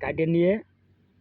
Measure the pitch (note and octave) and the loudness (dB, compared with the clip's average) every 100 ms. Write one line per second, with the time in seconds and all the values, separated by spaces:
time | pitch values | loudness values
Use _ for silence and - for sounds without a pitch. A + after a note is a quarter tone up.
0 | C3+ D3 D#3+ E3 F3 G#3+ - _ _ _ | -8 -2 0 2 2 0 -4 _ _ _
1 | _ _ | _ _